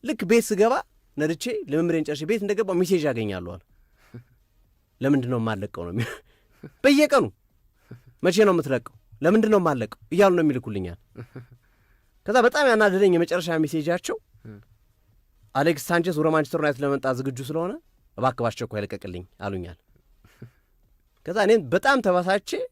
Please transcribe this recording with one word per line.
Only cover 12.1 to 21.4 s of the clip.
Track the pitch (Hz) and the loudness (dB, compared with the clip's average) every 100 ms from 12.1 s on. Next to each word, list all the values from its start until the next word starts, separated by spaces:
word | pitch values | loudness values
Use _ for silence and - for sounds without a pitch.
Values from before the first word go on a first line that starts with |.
| _ - | _ 0
ከዛ | 240 | 2
በጣም | 240 294 277 | 4 4 2
ያናደደኝ | 220 214 190 202 | 4 4 4 4
የመጨረሻ | 175 170 175 170 160 | 4 2 -2 -2 -2
ሜሴጃቸው | 156 156 151 180 - 440 _ _ 107 107 _ _ _ _ _ _ _ _ _ | 0 -2 -2 -4 -4 -10 _ _ -20 -20 _ _ _ _ _ _ _ _ _
«አሌክስ | 135 151 151 | 0 0 0
ሳንቼስ | - 175 170 151 | 0 0 0 0
ወደ | 160 | 0
ማንቸስተር | 156 151 165 | 0 0 -2
ዩናይትድ | 151 135 | -2 -2
ለመምጣት | 143 139 135 123 | -2 0 -2 -2
ዝግጁ | 135 123 | -4 -8
ስለሆነ | 135 156 175 302 _ _ _ - | -8 -6 -6 -8 _ _ _ -4
እባክህ | 127 127 | -4 0
በአስቸኳይ | 117 - 117 107 | -4 -4 -8 -6
ልቀቅልኝ» | 101 98 98 90 92 _ | -8 -10 -10 -12 -14 _
አሉኛል። | 98 95 87 87 _ _ _ _ _ _ 120 _ _ _ _ _ _ _ - | -8 -8 -10 -16 _ _ _ _ _ _ -20 _ _ _ _ _ _ _ -6
ከዛ | 196 | 0